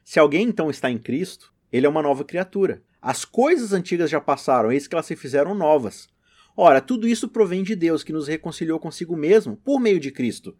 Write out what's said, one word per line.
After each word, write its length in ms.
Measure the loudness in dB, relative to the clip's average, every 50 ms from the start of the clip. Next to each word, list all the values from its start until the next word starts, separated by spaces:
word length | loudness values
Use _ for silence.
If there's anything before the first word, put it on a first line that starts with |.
| _
"Se 160 | -2 4 4
alguém, 300 | 6 6 6 2 0 0
então, 220 | 0 -2 -2 -4
está 200 | -4 -4 -4 -4
em 80 | -4 -4
Cristo, 560 | -6 -6 -6 -6 -6 -8 -12 -20 _ _ _ _ _ _
ele 140 | -2 2 2
é 40 | 2
uma 120 | 2 2
nova 240 | 0 0 0 -2 -4
criatura. 560 | -8 -6 -6 -6 -6 -2 -2 -2 -2 -2 -4 _ _ _ _ -8
As 220 | -8 -6 -6 -8
coisas 500 | -6 0 2 2 4 4 2 0 -2 -4
antigas 340 | -4 -2 -2 -2 -2 -2 0
já 120 | -2 -2
passaram, 520 | 0 0 -2 -2 2 0 2 2 2 2 0
eis 140 | -2 -2
que 80 | -4 -6
elas 100 | -6 -6
se 120 | -6 -10
fizeram 380 | -12 -10 -4 0 0 0 0 -2
novas. 540 | -2 2 2 2 2 2 -2 -10 -12 -20 _ _ _ _ _ _ _ _ _ -2
Ora, 240 | 6 6 8 8 6
tudo 260 | 4 0 -4 -2 0
isso 220 | 0 -2 -2 -4 -6
provém 340 | 0 0 0 0 0 -4 -4
de 140 | -4 -4
Deus, 260 | -2 0 0 0 0 -4
que 120 | -6 -8
nos 140 | -8 -6 -6
reconciliou 500 | -8 -8 -8 -10 -10 -8 -6 -6 -6 -6
consigo 360 | -6 -10 -10 -10 -10 -8 -6
mesmo 420 | -4 2 4 4 4 2 0 -12
por 220 | -10 -4 -2 -2 0
meio 220 | 2 2 0 0
de 100 | -2 -6
Cristo, 460 | -6 -4 -4 -4 -4 -6 -12 -20 -20